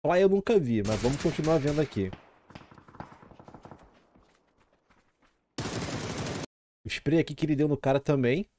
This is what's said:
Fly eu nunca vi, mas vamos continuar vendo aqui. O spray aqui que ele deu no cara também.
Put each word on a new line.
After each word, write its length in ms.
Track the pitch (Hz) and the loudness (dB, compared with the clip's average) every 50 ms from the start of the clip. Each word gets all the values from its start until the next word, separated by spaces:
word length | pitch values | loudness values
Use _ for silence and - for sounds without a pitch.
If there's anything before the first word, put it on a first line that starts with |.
Fly 200 | - 151 175 180 | 0 2 4 4
eu 80 | 196 190 | 4 4
nunca 280 | 190 202 196 - 233 196 | 4 2 2 2 2 2
vi, 220 | 151 120 117 107 98 | 4 2 0 0 0
mas 180 | 104 107 98 | 0 -2 0
vamos 200 | 107 123 143 139 | 0 0 -2 0
continuar 360 | - 170 - - 156 156 165 156 | -2 -2 -2 0 0 2 2 2
vendo 220 | 135 147 147 151 | 2 0 0 0
aqui. 280 | 151 - - 104 95 92 - - - _ _ _ _ _ - - - _ - - - - - - - - - - - - - - - - - - - - - - - - _ _ _ _ _ _ _ _ _ _ _ _ _ _ _ _ _ _ _ _ _ _ _ _ _ _ _ _ _ _ _ _ _ - - - - - - - - - - - - - - - - - - _ _ _ _ _ _ _ _ | -2 -2 -2 -4 -4 -4 -6 -14 -20 _ _ _ _ _ -20 -20 -20 _ -20 -20 -20 -20 -18 -18 -18 -18 -18 -20 -20 -20 -20 -20 -20 -20 -20 -20 -20 -20 -20 -20 -20 -20 _ _ _ _ _ _ _ _ _ _ _ _ _ _ _ _ _ _ _ _ _ _ _ _ _ _ _ _ _ _ _ _ _ -8 -8 -6 -6 -6 -6 -6 -6 -8 -6 -6 -6 -6 -6 -6 -6 -6 -8 _ _ _ _ _ _ _ _
O 20 | - | -10
spray 300 | - - _ 143 156 165 | -10 -4 _ 2 2 2
aqui 160 | 147 - 147 | 2 0 -2
que 100 | - - | -4 -2
ele 80 | 151 151 | 0 2
deu 140 | 135 151 | 2 2
no 80 | 151 147 | 2 2
cara 240 | 135 - 135 135 143 | 0 2 0 0 2
também. 500 | - - 147 135 123 120 135 170 208 _ _ | 2 0 0 2 2 2 0 0 -4 _ _